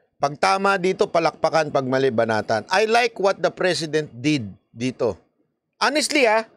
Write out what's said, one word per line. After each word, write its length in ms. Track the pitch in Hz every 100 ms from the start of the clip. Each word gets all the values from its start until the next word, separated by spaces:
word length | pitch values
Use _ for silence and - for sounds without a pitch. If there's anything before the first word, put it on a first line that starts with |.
| _ _
pag 160 | 143 147
tama 400 | 185 196 196 196
dito, 320 | 180 185 208
palakpakan, 640 | 170 160 - 160 156 147
pag 160 | 139 127
mali, 240 | 131 135
banatan. 560 | 113 113 107 104 110 -
I 160 | 190
like 320 | 220 233 240 -
what 240 | 196 190
the 80 | 170
president 640 | - 180 147 156 151 151
did 400 | 120 147 147 104 92 _
dito. 480 | 110 127 - 120 90 _ _ _ _ _ -
Honestly 480 | 220 294 247 294 233
ah, 160 | 220 220